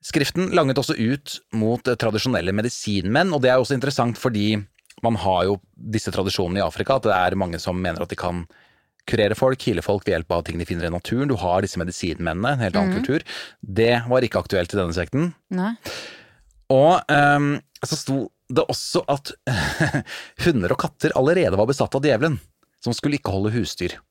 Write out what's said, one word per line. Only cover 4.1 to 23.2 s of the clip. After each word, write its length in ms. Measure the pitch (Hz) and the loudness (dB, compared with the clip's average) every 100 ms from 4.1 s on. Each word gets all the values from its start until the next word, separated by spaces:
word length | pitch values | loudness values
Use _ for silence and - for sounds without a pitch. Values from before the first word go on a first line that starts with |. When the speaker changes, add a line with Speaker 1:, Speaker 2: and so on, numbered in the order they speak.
| 110 | 0
Speaker 1:
fordi 340 | 131 107 104 107 101 _ _ - | -2 0 0 0 -4 _ _ -4
man 120 | 117 107 | -2 0
har 280 | 95 92 90 | 0 2 2
jo 120 | 101 _ | 0 _
disse 380 | - 110 107 - | -16 -4 -4 -2
tradisjonene 480 | 95 95 - 90 95 | -2 -2 0 -2 0
i 40 | 87 | -2
Afrika, 300 | - 104 135 | -4 0 0
at 80 | |
det 100 | 110 92 | 2 2
er 180 | 90 92 | 2 0
mange 240 | 92 82 | -2 -4
som 220 | - 90 | -4 -2
mener 200 | 92 82 | -2 -4
at 80 | 87 | -6
de 60 | 85 | -6
kan 300 | 90 87 85 _ _ _ _ _ - | -4 -4 -8 _ _ _ _ _ -4
kurere 300 | 113 104 90 | 2 2 4
folk, 220 | 131 131 | 2 2
heale 160 | - 92 | 0 -2
folk 220 | - 101 - | 0 -2 0
ved 120 | 85 | -2
hjelp 140 | 82 87 | 0 -4
av 60 | |
ting 140 | 80 82 | -2 -6
de 60 | 85 | -4
finner 220 | 87 85 | -4 -4
i 40 | |
naturen. 380 | 87 - 117 143 | -6 -4 -2 0
Du 60 | 117 | 0
har 240 | 92 90 | 2 2
disse 160 | 98 - | 0 -4
medisinmennene, 760 | 85 - 90 78 82 82 120 | -6 -4 -4 -4 -4 -2 -2
en 60 | 139 | 0
helt 160 | 117 101 | 0 0
annen 160 | 101 | 0
Speaker 2:
Mhm. 140 | - 262 | 0 -2
Speaker 1:
kultur. 160 | 147 - - - - | -2 -4 -14 -14 -16
Det 400 | - 98 113 120 117 | -6 2 4 4 2
var 120 | 127 | 2
ikke 200 | 123 101 | 2 0
aktuelt 300 | 87 98 87 | 0 -2 0
i 40 | 101 | 0
denne 140 | 90 | 0
sekten. 400 | 82 82 131 175 - _ | -2 -2 -2 -2 -6 _
Speaker 2:
Nei. 280 | 185 185 233 - - - - - _ _ _ _ | -4 -2 -4 -10 -12 -14 -18 -20 _ _ _ _
Speaker 1:
Og, 320 | 131 147 180 - | 6 6 6 4
ehm, 540 | 147 143 143 143 143 _ - - | 4 6 4 2 -2 _ -12 -6
så 100 | 151 | -6
sto 360 | - 135 113 _ _ | -2 -4 -4 _ _
det 140 | 131 - | 0 0
også 380 | 139 - - - | -2 -2 -2 0
at 240 | 143 - - - | -4 -4 -10 -4
<laughs> 560 | 196 143 - 151 147 - - - - | -2 -2 0 0 0 -6 -14 -16 -2
hunder 280 | 175 139 87 | 0 2 0
og 60 | 135 | 0
katter 320 | - _ 160 - | -2 _ 0 2
allerede 400 | 135 175 139 95 | 2 4 2 2
var 120 | 113 | 2
besatt 280 | 139 117 135 | 2 0 2
av 60 | |
djevelen, 360 | 147 113 156 127 - _ _ _ | 2 2 2 -2 -8 _ _ _
som 100 | - | -6
skulle 260 | 117 143 | -2 0
ikke 140 | 143 | -2